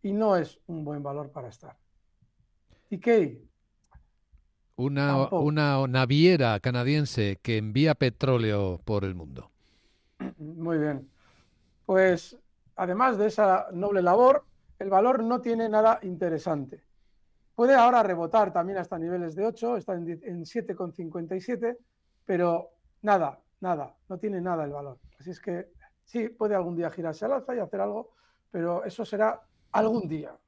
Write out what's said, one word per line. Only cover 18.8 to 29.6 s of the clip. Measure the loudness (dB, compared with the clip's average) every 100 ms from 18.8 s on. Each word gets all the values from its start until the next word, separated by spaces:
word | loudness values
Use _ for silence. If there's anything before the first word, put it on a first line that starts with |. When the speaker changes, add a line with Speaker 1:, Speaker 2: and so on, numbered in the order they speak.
| -6 -6
Speaker 1:
niveles | -4 -4 -6
de | -4
ocho, | -4 -2 -4 -4
está | -4
en | -8
die-, | -8 -10
en | -10 -12 -8
siete | -8 -8 -8
con | -8
cincuenta | -8 -10 -10 -8
y | -8
siete, | -6 -6 -6 -8 _ _ _ _
pero | -4 0 2 0 -4 _ _ _
nada, | 2 2 2 -8 _ _
nada, | -4 -4 -6 _ _
no | -8
tiene | -6 -4
nada | -4 -4
el | -4
valor. | -8 -12 -16 -20 _
Así | -16
es | -12
que | -8 -8 -10 _ _ _
sí, | _ -6 -6
puede | -4 -2
algún | 0 -2 -4
día | -6
girarse | -6 -8 -6
al | -4
alza | -4 -4 -8
y |
hacer | -6 -4
algo, | -4 -4 -12 _ _ _ _
pero | -4 -2 -2
eso | -6 -8
será | -6 0 0 0 _ _